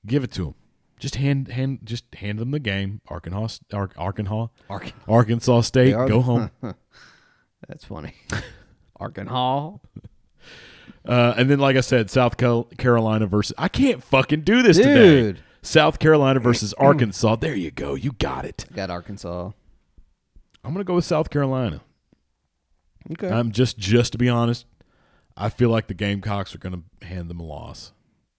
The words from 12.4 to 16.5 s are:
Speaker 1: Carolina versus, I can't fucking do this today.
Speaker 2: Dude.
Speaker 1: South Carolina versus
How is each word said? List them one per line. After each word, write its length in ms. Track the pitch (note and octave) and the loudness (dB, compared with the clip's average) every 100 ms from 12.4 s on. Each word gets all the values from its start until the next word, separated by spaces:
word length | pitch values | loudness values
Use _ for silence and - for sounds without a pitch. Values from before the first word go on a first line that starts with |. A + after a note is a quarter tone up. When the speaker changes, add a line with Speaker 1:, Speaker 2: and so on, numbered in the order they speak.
| B2 A#2+ A#2+ - | 0 0 -4 -4
Speaker 1:
Carolina 480 | B2+ A#2 A2 A2 G#2+ | 2 2 2 0 0
versus, 260 | G#2 G#2 - | 0 -2 -4
I 120 | F3+ | -6
can't 360 | - C4+ B2+ | 0 0 0
fucking 380 | - C3 C3 D#3 | 0 0 2 0
do 220 | D#3 A#3 | 2 4
this 140 | A#3+ E3 | 6 6
today. 440 | C4 C#4 G#3 C#3+ | 6 8 8 8
Speaker 2:
Dude. 180 | A2 F2 _ _ | 4 -4 _ _
Speaker 1:
South 380 | - D#3 D3+ - | 0 4 4 2
Carolina 400 | D#3 D#3 C3+ C3+ | 4 4 4 2
versus 340 | A#2+ | 2